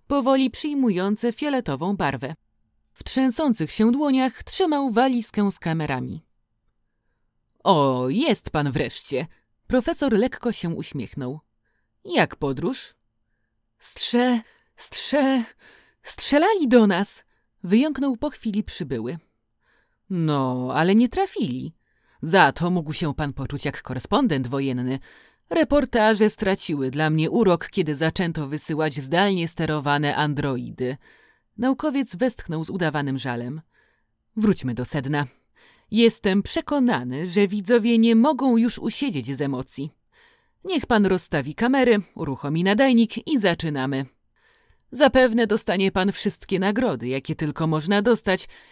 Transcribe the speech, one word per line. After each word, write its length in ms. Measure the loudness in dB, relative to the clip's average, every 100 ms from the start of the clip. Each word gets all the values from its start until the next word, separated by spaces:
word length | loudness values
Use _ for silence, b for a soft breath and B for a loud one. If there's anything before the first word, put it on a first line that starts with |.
| _
powoli 420 | 0 2 2 2
przyjmujące 800 | -2 -6 0 0 2 0 0 -2
fioletową 680 | -2 -2 -2 -2 -4 -4 -2
barwę. 380 | -2 -2 -8 -10 _ _ _ _ _
W 100 | -16
trzęsących 680 | -6 0 0 2 0 0 -4
się 200 | 0 2
dłoniach 520 | 2 2 2 0 -4
trzymał 480 | -10 -2 0 0 0
walizkę 600 | 2 2 2 -2 0 -2
z 80 | -2
kamerami. 640 | -4 -4 -2 -4 -6 -12 -16 _ _ _ _ _ _ _ _ _ _ _ _ _
"O, 460 | 2 4 4 2 0
jest 400 | 0 2 0 0
pan 220 | -2 -2
wreszcie!" 560 | -2 -4 -6 -6 -6 -6 -12 _ _ -2
Profesor 460 | 0 0 0 2
lekko 380 | 2 0 -2 -6
się 180 | -4 -6
uśmiechnął. 720 | -6 -8 -10 -10 -8 -10 -10 -16 _ _ _ _ _ -4
"Jak 300 | 0 0 -2
podróż?" 580 | -6 -4 -4 -6 -10 _ _ _ _ _ _ _ _ _
"Strze-, 640 | -12 -6 -2 2 2 0 b b b -10
strze-, 680 | -6 -6 -2 0 2 2 -2 b b b b b
strzelali 640 | -8 -6 2 4 4 4 4
do 200 | 6 6
nas!" 360 | 4 0 -4 -10 _ _ _
wyjąknął 540 | 0 2 2 0 -2 -2
po 120 | -6
chwili 340 | -6 -4 -4
przybyły. 540 | -6 -8 -8 -6 -6 -10 -14 _ _ _ _ _ _ _ _
"No, 600 | -2 0 0 0 -2 -2
ale 220 | 0 4 4
nie 140 | 4
trafili. 640 | 0 -4 -4 -4 -4 -10 -14 _ _ _ _
Za 300 | 2 6 6
to 180 | 4 0
mógł 240 | -2 -2
się 200 | -4 -4
pan 200 | -4 -6
poczuć 320 | -6 -8 -6 -6
jak 160 | -8
korespondent 680 | -8 -8 0 0 2 0 -2
wojenny. 520 | -2 -2 -2 -4 -6 b b b b _
Reportaże 800 | 0 4 2 2 2 4 4 4
straciły 640 | 2 0 -2 -2 -4 -2
dla 180 | -2 0
mnie 200 | 2 2
urok, 380 | 2 4 2 0
kiedy 280 | -2 -2 0
zaczęto 520 | -2 0 -2 -4 -6
wysyłać 540 | -6 -4 -2 -2 -4
zdalnie 460 | -2 2 2 2 -2
sterowane 680 | -2 -2 -2 0 0 0 0
androidy". 840 | -2 -2 -2 -4 -6 -6 -6 -6 b b b b b -4
Naukowiec 580 | -2 0 -2 -2 -4 -2
westchnął 480 | -2 -2 -6 -8
z 60 | -6
udawanym 480 | -4 -2 -2 -4 -4
żalem. 440 | -4 -6 -6 -10 -14 _ _ _ _ _ _ -2
"Wróćmy 380 | 0 0 -2
do 120 | -6 -4
sedna. 420 | -4 -2 -2 -4 -8 _ b b b b
Jestem 520 | 4 6 4 2 0
przekonany, 840 | 0 -4 -2 0 2 0 -2 -6 -2
że 200 | 2 2
widzowie 500 | 0 2 2 4 4
nie 180 | 6 6
mogą 420 | 4 2 2 2
już 220 | 2 -2
usiedzieć 560 | -6 -4 -4 -4 -6 -4
z 60 |
emocji. 500 | -4 -4 -6 -8 -10 -14 _ b b b b b -4
Niech 200 | -4 0
pan 200 | 2 4
rozstawi 500 | 2 0 -2 -4 -2
kamery, 460 | 0 2 4 2 0 -8
uruchomi 480 | -8 -6 -4 0
nadajnik 640 | 2 4 4 6 4 0 -2
i 120 | 0
zaczynamy. 640 | 2 0 -2 -4 -2 -4 -6 _ _ _ _ _ _ _ _
Zapewne 560 | 2 4 6 4 4 2
dostanie 440 | 0 0 0 2
pan 200 | 2 0
wszystkie 480 | 0 -4 -4 -4 0
nagrody, 480 | 0 2 0 -2 -4
jakie 280 | -6 -4 -4
tylko 320 | -4 -2 0
można 340 | 0 2 2
dostać 460 | 4 2 2 -2 -2 b b